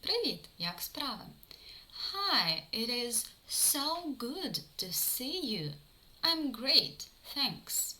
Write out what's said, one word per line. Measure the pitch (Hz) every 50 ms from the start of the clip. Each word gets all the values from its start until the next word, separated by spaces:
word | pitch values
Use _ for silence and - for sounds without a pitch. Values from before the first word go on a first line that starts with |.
Привіт, | - - 415 480 453 294 170 175 - - - -
як | - 175 175 - -
справи? | - - 294 285 262 226 180 - - 147 - - - - - - - - - - - - - - - -
Hi, | 392 403 392 339 233 180 165 165 156 - - -
it | 220 226 233
is | 247 247 240 240 240 233 - - - - - -
so | - - - - - 294 277 302 330 349 349 311 262 -
good | 240 233 285 381 349 254 - - - - - -
to | 190 185 170
see | - - - - - 254 269 320 370 339
you. | 240 214 180 156 147 143 - - - - - - - - - -
I'm | 330 339 320 311 277 226
great, | 214 233 269 320 440 - - - - - - - - - - -
thanks. | 285 277 240 165 - - - - - - - - -